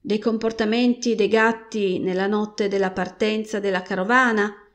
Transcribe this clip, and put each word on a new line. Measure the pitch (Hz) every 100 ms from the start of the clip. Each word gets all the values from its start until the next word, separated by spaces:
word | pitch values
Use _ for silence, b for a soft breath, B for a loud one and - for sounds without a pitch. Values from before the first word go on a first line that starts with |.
dei | - 214
comportamenti | 226 220 220 220 214 226 247 240 247
dei | 220 202
gatti | 220 220 233 - 220 196 185
nella | 180 180 196
notte | 208 214 - 208
della | 196 190
partenza | 190 180 - 214 220 214 208
della | 202 185
carovana | 180 185 190 247 254 220 208 202 -